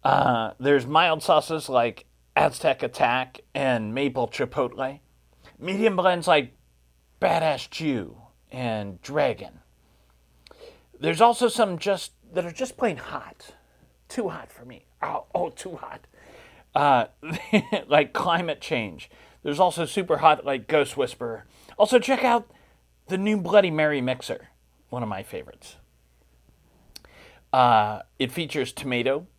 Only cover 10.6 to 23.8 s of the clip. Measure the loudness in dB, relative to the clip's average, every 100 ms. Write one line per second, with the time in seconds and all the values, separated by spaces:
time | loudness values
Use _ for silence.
10.6 | -20 -20 _ -6 -4 4 4 6 0 2
11.6 | 0 0 -2 -4 -4 _ _ -6 -6 -6
12.6 | -8 -2 -4 -4 -10 -12 -12 -20 -20 -20
13.6 | _ _ _ _ _ -8 -6 -8 -16 -20
14.6 | -20 -20 _ _ -8 -8 -4 -4 -4 -8
15.6 | -14 -14 -14 -18 _ _ -20 -20 -20 -20
16.6 | _ 0 4 4 2 _ -10 -10 0 0
17.6 | 2 -6 2 4 4 -2 0 0 -2 -8
18.6 | -4 -4 -4 -10 -18 -20 -20 _ -8 0
19.6 | 0 0 -4 -4 -2 4 4 4 0 -4
20.6 | 0 0 0 0 -4 -4 -10 -10 -14 _
21.6 | -20 0 4 4 2 0 2 0 -2 _
22.6 | _ _ _ _ _ -4 0 -2 4 6
23.6 | 6 2